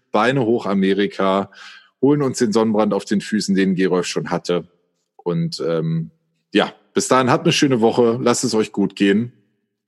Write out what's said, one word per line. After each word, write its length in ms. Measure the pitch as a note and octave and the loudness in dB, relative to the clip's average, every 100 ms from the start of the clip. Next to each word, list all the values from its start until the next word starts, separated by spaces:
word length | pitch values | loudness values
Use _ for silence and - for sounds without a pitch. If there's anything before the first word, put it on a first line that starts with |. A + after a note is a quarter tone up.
| _ | _
Beine 340 | G#2 A#2 C#3 A2 | 0 2 0 0
hoch 200 | A#2 G2 | 0 0
Amerika, 880 | G2 F#2+ G2 G2 - G2 G2 G2 - - - _ - | 0 2 2 -2 0 0 0 -2 -12 -20 -20 _ -2
holen 200 | C3+ D3 | 0 2
uns 160 | C3 - | 0 0
den 140 | A#2+ | 0
Sonnenbrand 400 | A2 A2+ G#2+ G#2+ | 2 2 2 0
auf 120 | G2 - | -2 -2
den 160 | G2+ | -4
Füßen, 340 | - G#2+ F#2+ F#2+ | -2 -4 -2 0
den 200 | F#2+ F2+ | 0 0
Gerolf 300 | F#2 F2+ F2 | 0 0 -2
schon 240 | F2+ D#2 | -6 -4
hatte. 380 | E2+ - F2 D#2 _ _ _ _ _ | -6 -2 -4 -4 _ _ _ _ _
Und, 440 | F2 E2+ E2 - D2 | -6 -4 -4 -4 -4
ähm, 460 | E2 E2 E2 D#2+ _ _ _ _ | -2 -2 -4 -6 _ _ _ _
ja, 200 | G2+ - - _ | -2 -2 -6 _
bis 140 | - - | -6 0
dahin, 220 | C3 B2 | 2 2
habt 160 | C#3+ F3 | 2 0
eine 80 | |
schöne 280 | - C#3+ B2 | 2 2 2
Woche, 380 | A2+ B2 A#2 B2 | 2 4 2 2
lasst 220 | A#2+ A#2+ | 0 0
es 120 | B2 A2 | 0 -2
euch 160 | G#2+ | -2
gut 240 | G2 F#2+ - | -2 -2 2
gehen. 380 | G2 G2+ A#2+ _ _ _ _ _ | 2 2 -2 _ _ _ _ _